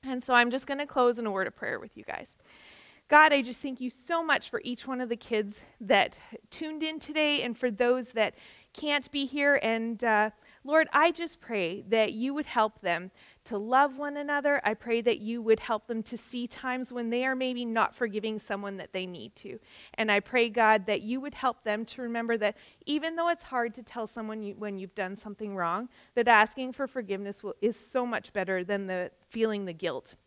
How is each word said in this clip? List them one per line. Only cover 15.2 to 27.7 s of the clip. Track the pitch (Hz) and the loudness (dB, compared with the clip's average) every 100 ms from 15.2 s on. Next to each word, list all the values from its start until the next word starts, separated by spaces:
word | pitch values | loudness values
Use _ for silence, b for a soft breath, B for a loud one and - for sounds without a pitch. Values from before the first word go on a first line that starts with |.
| 208 233 | -2 -6
would | 226 220 | 2 2
help | - 220 _ | 4 -4 _
them | 226 | -6
to | 214 240 | -6 -10
see | - 247 240 | -8 -8 -8
times | - 262 254 254 | -6 -6 -4 -6
when | 247 233 | -6 -2
they | 240 | 0
are | 262 262 | 0 0
maybe | 254 247 | -2 -2
not | 240 226 208 | -2 0 0
forgiving | - 233 202 220 214 | 0 -4 -2 -4 -6
someone | - 202 202 196 | -6 -6 -6 -10
that | 170 | -8
they | 190 185 | -8 -8
need | 175 226 - | -10 -14 -16
to. | - 220 B B B | -16 -16 B B B
And | - 214 | -4 2
I | 202 | 2
pray, | - 247 233 | 2 2 2
God, | 214 220 220 185 | 4 6 6 4
that | 208 | -2
you | 214 254 | -2 -6
would | 277 | -6
help | - 262 226 | -2 -2 -2
them | 220 208 226 | -4 -4 -4
to | - | -8
remember | 240 233 233 226 | -6 -4 -2 0
that | 208 208 B B | 0 -2 B B
even | - 294 320 330 | -4 -2 -2 0
though | 339 | 0
it's | 339 | 0
hard | - 254 233 | -2 -2 -2
to | 226 | -4
tell | 226 240 220 | -14 -8 -8
someone | - 220 220 | -6 -8 -6
you, | 208 202 | -8 -8
when | 208 196 | -8 -8
you've | 190 - | -10 -6
done | 185 202 | -6 -6
something | 214 202 214 | -12 -10 -8
wrong, | 196 170 180 247 b b | -2 0 0 -4 b b
that | - 233 | 0 6
asking | 226 220 - 254 | 8 6 2 -10
for | 247 269 | -4 -4
forgiveness | 262 202 196 202 202 | -4 -4 -6 -6 -8
will, | 208 - | -10 -2
is | 214 | -2